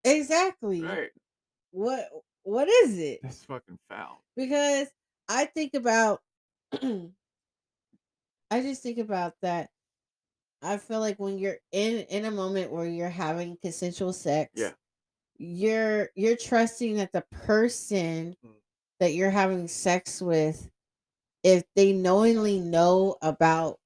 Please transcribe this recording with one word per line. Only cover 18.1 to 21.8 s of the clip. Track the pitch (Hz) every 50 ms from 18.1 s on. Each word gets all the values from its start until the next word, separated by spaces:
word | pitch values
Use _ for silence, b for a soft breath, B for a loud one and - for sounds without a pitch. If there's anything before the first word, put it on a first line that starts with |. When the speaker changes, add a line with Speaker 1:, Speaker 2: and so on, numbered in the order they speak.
| 165 160 165 170 180 _ -
Speaker 2:
Mm. | 113 107 107 _ _ _ _ _ _ _ _
Speaker 1:
that | 185 175 147
you're | 175 190 196
having | 196 202 190 190 190 180 175 165
sex | - - - 190 175 180 _ - - -
with, | 185 175 170 160 156 156 160 - - - _ _ _ _ _ _ _ _ _ _ _ _ _ _
if | - - 185 175 170 _ _
they | 196